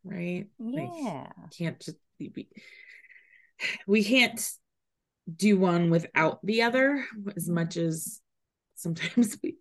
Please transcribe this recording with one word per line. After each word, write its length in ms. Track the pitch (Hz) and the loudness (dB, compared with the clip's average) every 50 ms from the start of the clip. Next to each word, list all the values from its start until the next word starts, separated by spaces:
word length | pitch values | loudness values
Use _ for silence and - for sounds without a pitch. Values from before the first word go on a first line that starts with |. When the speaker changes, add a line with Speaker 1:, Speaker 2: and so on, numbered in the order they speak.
| - | -14
Speaker 1:
right? 400 | 185 - 180 175 175 180 180 202 208 _ - | -12 -10 -8 -6 -6 -6 -8 -8 -12 _ -12
Like, 300 | 240 226 247 294 - 330 349 | -10 -8 -8 -6 -8 -8 -8
Speaker 2:
Yeah. 320 | 330 285 226 165 135 - - - - - 156 - - | -8 -8 -8 -8 -8 -10 -14 -16 -20 -20 -18 -10 -8
Speaker 1:
can't 200 | 170 165 - - | -6 -6 -6 -8
just 160 | - - 156 - _ _ _ - | -12 -16 -16 -16 _ _ _ -16
be, 120 | 147 - | -14 -14
be, 180 | - - - - _ - - - - - - - - - - - - - _ _ _ _ _ _ _ - - - - - - | -12 -14 -14 -14 _ -20 -20 -20 -20 -20 -20 -20 -20 -20 -20 -20 -20 -20 _ _ _ _ _ _ _ -8 -8 -8 -8 -6 0
we 200 | - 202 220 202 | 2 4 4 4
can't 360 | 202 240 262 240 233 - - - - - - _ _ _ _ _ _ _ _ _ _ _ _ _ - 165 | 4 4 4 4 4 2 -4 -8 -8 -8 -12 _ _ _ _ _ _ _ _ _ _ _ _ _ -14 -4
do 220 | - 185 214 202 185 | 2 4 6 6 6
one 320 | 190 185 170 170 175 170 | 6 4 4 4 4 4
without 500 | 165 165 160 - - - 160 160 - - - | 4 2 2 0 0 2 2 2 2 -2 -2
the 160 | 180 220 226 | 0 2 2
other 420 | 233 233 233 262 262 277 285 277 247 - - 214 202 196 - | 2 2 4 4 4 4 2 0 -4 -6 -10 -10 -10 -10 -8
as 140 | 185 165 165 | -6 -4 -2
much 260 | 170 165 165 165 - | 0 0 0 -2 -2
as 460 | 170 170 165 160 160 - - - - _ _ _ _ _ _ _ _ _ _ _ | -2 -2 -2 -2 -4 -6 -10 -12 -14 _ _ _ _ _ _ _ _ _ _ _
sometimes 600 | - - 170 165 165 - 170 - 240 240 208 - - | -8 -6 -6 -4 -4 -6 0 2 2 2 2 0 -4
<laughs> 40 | - | -8
we 140 | - - - | -8 -8 -8